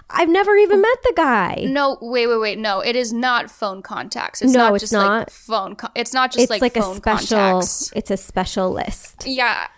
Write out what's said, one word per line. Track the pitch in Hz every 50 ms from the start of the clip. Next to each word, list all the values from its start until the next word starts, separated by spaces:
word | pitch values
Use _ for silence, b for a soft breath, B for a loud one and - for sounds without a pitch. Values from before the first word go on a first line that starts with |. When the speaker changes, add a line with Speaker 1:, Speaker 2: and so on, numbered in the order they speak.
| B -
Speaker 1:
"I've | - 311 339 320
never | 339 392 403 403 415
even | 403 415 370 415 392
met | 392 453 - - -
the | 494 -
guy." | 339 320 269 240 208 180 - - - -
Speaker 2:
No, | 262 269 285 277 269 262 -
wait, | 233 233 254 247 233
wait, | 240 233 220
wait. | 220 208 185 214
No, | 220 214 196 196
it | - 240 233
is | 254 247 220
not | 233 233 247 254 247 226 - 214
phone | - - 220 196 190 196
contacts. | - - 208 - 123 - - - - - - -
It's | - 262 247
Speaker 1:
No, | 247 233 220
Speaker 2:
not | 202
Speaker 1:
it's | 202 208
Speaker 2:
just, | - 226
like, | 202 196
Speaker 1:
not. | 202 208 226 - -
Speaker 2:
phone | - - - - 226 208 190 190 202
co-, | - - - -
it's | 240 233 - 262
not | 262 254 254
just, | - 240 254
Speaker 1:
It's | 254
Speaker 2:
like, | 226 -
Speaker 1:
like | 254 240 -
a | 226
Speaker 2:
phone | 202 185 190
Speaker 1:
special, | 208 - 220 214 - 196 - 226
Speaker 2:
contacts. | 208 196 190 185 185 180 - - - - - -
Speaker 1:
it's | - - -
a | 196
special | 196 - - - 185 185 - - 202 185 185
list. | 202 - - 208 - - - - - - -
Speaker 2:
Yeah. | 254 262 254 240 226 208 - - - _